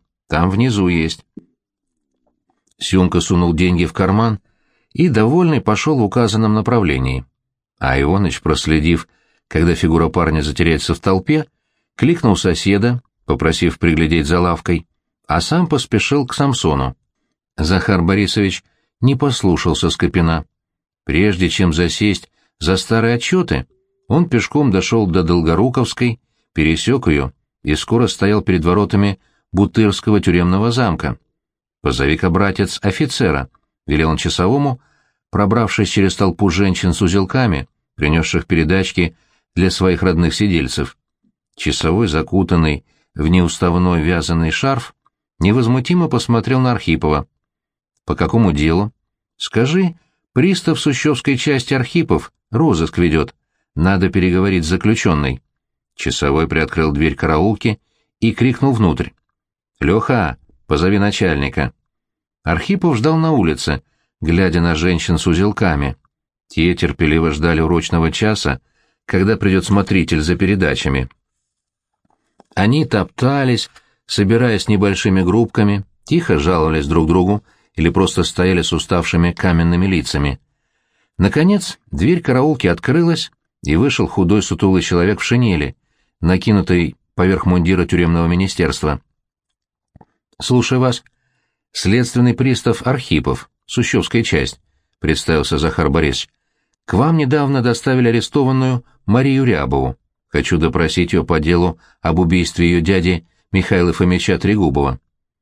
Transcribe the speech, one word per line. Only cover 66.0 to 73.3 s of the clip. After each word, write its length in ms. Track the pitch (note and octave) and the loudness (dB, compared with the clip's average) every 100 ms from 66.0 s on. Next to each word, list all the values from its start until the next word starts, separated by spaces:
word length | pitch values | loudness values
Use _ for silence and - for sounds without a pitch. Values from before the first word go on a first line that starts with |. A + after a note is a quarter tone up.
| _ _ _ _ _ | _ _ _ _ _
Те 280 | - E2+ F2 | -2 0 0
терпеливо 560 | E2+ C2+ D#2+ D#2+ D#2+ | -4 0 0 2 0
ждали 300 | D2 E2+ D#2+ | 0 0 0
урочного 500 | D#2+ F2 - E2+ E2 | 0 0 0 -2 0
часа, 500 | - G#2+ G#2+ D2 C2 _ _ _ _ - | 0 -2 0 -4 -6 _ _ _ _ -4
когда 300 | F#2 G2 A2 | 0 0 0
придёт 280 | G2 F#2 - | 0 0 2
смотритель 560 | G2 F#2+ F#2+ D#2 D#2 | 0 2 0 0 0
за 140 | D2+ F2 | 0 0
передачами. 760 | F#2+ G2 D#2+ C2 D2 C2+ B1+ - _ _ _ _ _ _ _ _ _ _ _ _ _ - | 0 0 0 -2 -2 -2 -4 -12 _ _ _ _ _ _ _ _ _ _ _ _ _ -2
Они 300 | G#2 D3 C#3 | 0 2 0
топтались, 840 | G#2 E2+ - B2 | -2 -4 -2 -2